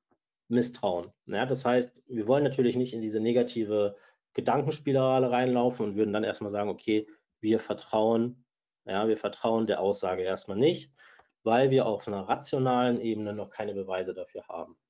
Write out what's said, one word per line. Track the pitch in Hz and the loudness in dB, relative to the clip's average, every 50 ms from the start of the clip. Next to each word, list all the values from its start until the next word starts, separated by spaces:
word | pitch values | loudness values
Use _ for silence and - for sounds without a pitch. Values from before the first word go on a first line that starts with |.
| _ _ _ _ _ _ _ _ _ - | _ _ _ _ _ _ _ _ _ 0
misstrauen. | 117 123 120 - - - - 101 90 87 85 - - _ _ | 2 2 2 0 -2 -4 -2 -2 -2 -2 -4 -8 -12 _ _
Ja, | - 104 101 123 | -6 -4 -2 -2
das | 131 131 127 - | -2 -2 -2 0
heißt, | 123 123 123 123 - _ _ _ | 2 2 2 2 -2 _ _ _
wir | - 127 113 104 | -10 -6 -4 0
wollen | 110 131 143 147 | 2 2 4 4
natürlich | 135 135 - 131 120 120 | 2 2 2 2 2 2
nicht | 123 127 123 - | 0 -2 -2 -4
in | 113 110 | -6 -6
diese | 107 107 110 | -4 -2 0
negative | 107 117 120 123 120 123 - 117 110 101 107 104 104 101 101 - _ _ _ _ _ _ - | 0 2 2 2 2 0 0 -4 -2 0 2 2 2 0 -2 -6 _ _ _ _ _ _ -8
Gedankenspirale | - - - 117 143 135 156 156 - - 147 135 135 131 131 131 131 131 123 | -4 -2 0 2 0 0 0 -4 -4 -2 0 2 2 4 4 4 4 2 2
reinlaufen | 120 123 127 127 123 123 120 123 120 - 113 | 2 2 2 2 2 2 2 2 0 0 -4
und | 104 98 | -2 0
würden | 104 110 104 101 | 0 0 2 2
dann | 107 107 | 0 0
erstmal | 107 104 - 110 101 | -2 -4 -4 -6 -6
sagen, | 104 104 104 104 | -4 -2 -2 -2
„Okay, | 92 - - - 107 107 107 - - _ _ _ _ _ | -4 -4 0 2 2 2 2 -2 -10 _ _ _ _ _
wir | - 107 113 113 | 0 2 2 2
vertrauen, | - - 104 - - - - 110 107 113 117 113 117 123 123 - _ _ _ _ _ _ _ _ - | 0 -2 -6 -6 -6 -2 0 2 2 4 4 2 2 0 -4 -10 _ _ _ _ _ _ _ _ -10
ja, | 104 95 98 107 110 | -6 -4 -2 0 0
wir | 110 | 0
vertrauen | 107 - 101 - - - 117 113 113 113 | 0 -2 -4 -6 -2 -2 0 0 0 2
der | 107 95 76 | 0 0 0
Aussage | 90 98 101 - - 92 92 92 92 | 0 0 0 0 -2 -4 -2 -2 -2
erstmal | 92 95 95 - - 98 101 | -2 -4 -4 -6 -6 -2 0
nicht, | 127 165 180 - - - _ _ - - - - - _ _ _ - | 2 2 2 0 -6 -16 _ _ -20 -20 -20 -20 -20 _ _ _ -2
weil | 110 113 123 135 135 | 0 2 4 4 4
wir | 131 131 113 | 4 2 2
auf | 113 107 101 - 110 | 2 -2 -4 -4 -6
einer | 101 98 95 101 | -8 -6 -4 -4
rationalen | 127 156 147 - - 139 131 131 127 123 123 123 120 120 | -4 -4 -4 -4 -2 0 2 2 2 2 2 2 2 0
Ebene | 113 117 110 107 107 104 104 | -2 -2 -4 -4 -4 -6 -6
noch | 107 98 - | -8 -8 -10
keine | - - 110 104 98 | -8 -8 -6 -6 -4
Beweise | 98 95 95 92 92 92 92 87 | -6 -4 -4 -4 -4 -4 -4 -6
dafür | 90 87 - - 107 - - | -8 -10 -12 -12 -16 -14 -12
haben.“ | 87 82 80 78 85 _ _ _ | -12 -12 -12 -12 -16 _ _ _